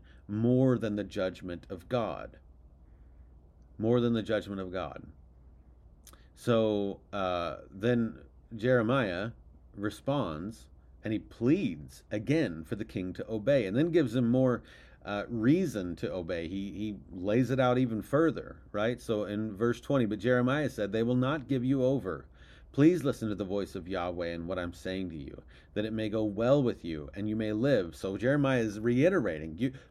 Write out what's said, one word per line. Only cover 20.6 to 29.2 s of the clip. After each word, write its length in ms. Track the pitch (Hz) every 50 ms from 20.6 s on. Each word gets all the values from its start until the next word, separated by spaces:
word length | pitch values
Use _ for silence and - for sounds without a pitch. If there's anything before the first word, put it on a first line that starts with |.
| 151 135
said, 220 | - - 104 101 95
'They 100 | 113 117
will 140 | 120 123
not 320 | 127 127 131 151 160 123 110
give 160 | 139 127 120
you 200 | 131 139 135 127
over. 420 | 127 135 131 92 95 82 67 65 - - - - - - - - - -
Please 320 | - 143 165 180 170 131
listen 240 | 143 117 - 113 107
to 80 | 104
the 80 | 90 101
voice 320 | 90 98 101 98 - -
of 100 | 98 82
Yahweh 420 | 87 95 92 87 90 87 87 87 85
and 200 | 85 85 85 85
what 100 | 95 92
I'm 140 | 87 87 90
saying 380 | - - 95 92 95 95 87
to 60 | 80
you, 260 | 76 69 73 - - - - - - - - -
that 100 | 107 107
it 80 | 110 110
may 160 | 110 107 107
go 160 | 101 110 107
well 360 | 107 98 101 113 123 139 147
with 240 | 135 117 98 - -
you 260 | 85 80 76 73 71 -
and 140 | 98 104 107
you 80 | 107
may 160 | 110 110 107 107
live.'" 420 | 107 120 143 139 107 92 82 78
So 220 | - - 95 98
Jeremiah 460 | 95 101 127 143 147 139 135 131 123 113
is 180 | 110 98 107
reiterating, 760 | 107 120 120 123 143 180 196 180